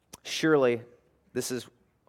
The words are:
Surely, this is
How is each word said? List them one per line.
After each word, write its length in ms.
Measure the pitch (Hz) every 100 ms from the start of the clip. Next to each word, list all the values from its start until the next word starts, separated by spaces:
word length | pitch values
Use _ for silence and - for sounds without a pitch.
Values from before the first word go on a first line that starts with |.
| _ -
Surely, 560 | - - 160 151 131 117 113 - _ _ _
this 180 | 123 -
is 160 | 127 - _ _ _